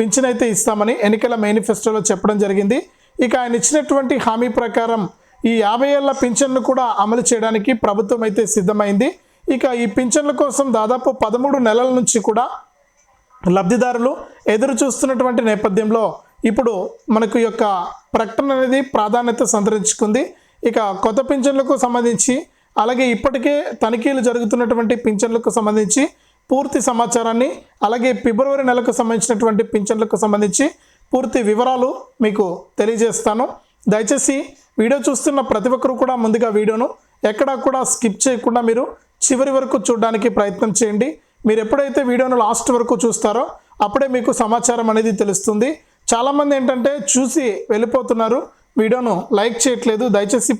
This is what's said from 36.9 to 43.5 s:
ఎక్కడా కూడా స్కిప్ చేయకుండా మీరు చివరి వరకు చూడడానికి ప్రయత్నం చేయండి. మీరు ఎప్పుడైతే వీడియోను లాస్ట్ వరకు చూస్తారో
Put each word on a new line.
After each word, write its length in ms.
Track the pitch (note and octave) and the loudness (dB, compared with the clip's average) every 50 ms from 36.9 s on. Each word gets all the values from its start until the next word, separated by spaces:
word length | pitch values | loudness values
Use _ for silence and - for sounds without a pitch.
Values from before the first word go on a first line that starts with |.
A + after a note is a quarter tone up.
| - - _ _ _ _ - G#3+ | -6 -10 _ _ _ _ -2 -2
ఎక్కడా 240 | G#3+ G#3+ C#4+ C4+ C4+ C4 - | 0 2 0 0 0 0 0
కూడా 160 | D4 C4 C4 B3 - - | 0 0 0 -2 -2 -4
స్కిప్ 280 | - - A3+ G3 A3 - | -2 -2 -2 -2 0 0
చేయకుండా 360 | C4+ B3+ A#3 - A#3+ A#3 B3 A#3 A3+ | 0 0 0 -2 0 0 2 2 2
మీరు 160 | A3+ A#3 C#4 - - - _ _ _ _ - | 0 0 -2 -4 -8 -16 _ _ _ _ -2
చివరి 260 | - C4 B3 C4+ C#4 C4+ | 0 2 2 0 2 2
వరకు 200 | C4 C4 - - C4 F#3+ | 0 0 0 -2 -2 0
చూడడానికి 420 | - A#3+ A3+ G#3 A3+ A3+ A3 G3+ A#3+ F#3+ | 0 0 2 2 0 0 0 0 0 0
ప్రయత్నం 340 | - G#3 G3+ G3 - A#3+ A3 G3 - | 0 -2 -2 -2 -2 -2 -2 0 0
చేయండి. 300 | A#3+ G#3+ G#3 G#3 A#3 C#4+ D#4+ - _ _ _ _ - G#3+ | 0 0 0 0 -2 -2 -2 -10 _ _ _ _ 0 0
మీరు 120 | G#3+ A3 A3 | 0 2 0
ఎప్పుడైతే 360 | G#3+ C#4+ C#4 C#4 C#4 A#3+ D4 C#4 B3 | 0 0 0 0 0 0 0 0 2
వీడియోను 260 | B3 B3 C4 B3+ B3+ B3 A3+ | 2 0 2 2 2 2 2
లాస్ట్ 280 | G#3 A#3 - - - B3 | 2 0 -2 0 0 0
వరకు 180 | A#3+ A#3 A3+ B3 F#3+ E3+ | 0 2 0 0 0 0
చూస్తారో 380 | A#3 G#3+ - - G#3+ G#3 A#3 C#4 F#4 | 0 -2 0 -2 0 0 0 -2 -4